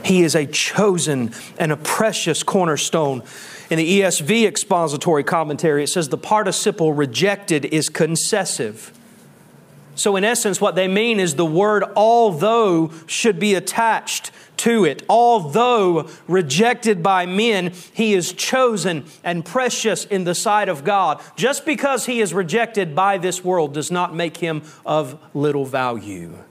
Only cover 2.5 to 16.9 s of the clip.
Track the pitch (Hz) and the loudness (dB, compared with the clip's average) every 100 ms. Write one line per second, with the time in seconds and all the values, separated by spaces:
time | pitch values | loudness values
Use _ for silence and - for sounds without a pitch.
2.5 | 196 175 143 - 170 147 131 - - - | 0 0 0 -2 0 0 -4 -10 -18 -18
3.5 | - - 160 160 196 190 - 143 226 214 | -20 -4 -2 2 4 2 0 0 2 2
4.5 | - - 180 160 143 175 151 139 175 151 | 0 0 0 2 -2 0 0 2 -2 -2
5.5 | 143 165 147 143 185 160 151 - 214 196 | -2 0 2 0 -2 -2 -4 0 0 0
6.5 | - 220 - 160 147 143 117 190 202 - | 0 -2 0 0 2 -2 0 0 0 -2
7.5 | 156 131 156 - - 156 160 - 214 180 | -2 0 -2 -2 0 0 0 0 0 -2
8.5 | - 113 107 - - - - - - - | -4 -6 -8 -20 -20 -20 -20 -20 -20 -20
9.5 | - - - - - 214 196 202 240 214 | -20 -20 -20 -20 -4 0 2 0 0 -2
10.5 | 180 202 175 185 190 233 220 180 147 170 | 0 0 0 0 0 0 0 0 0 0
11.5 | 160 208 208 190 - 214 233 226 156 202 | 2 2 2 0 2 4 6 4 2 2
12.5 | 233 214 165 160 - - - 226 175 208 | 4 4 2 0 -6 -10 0 0 2 2
13.5 | 185 180 - 226 190 - - - - - | 0 0 -2 0 0 -4 -10 -10 -18 -16
14.5 | - 226 233 170 135 - 214 240 233 156 | -2 0 4 2 0 0 4 4 2 2
15.5 | 170 247 240 185 165 147 - - 180 156 | 2 2 4 2 2 -2 -14 0 0 2
16.5 | 143 226 240 226 | 2 2 2 0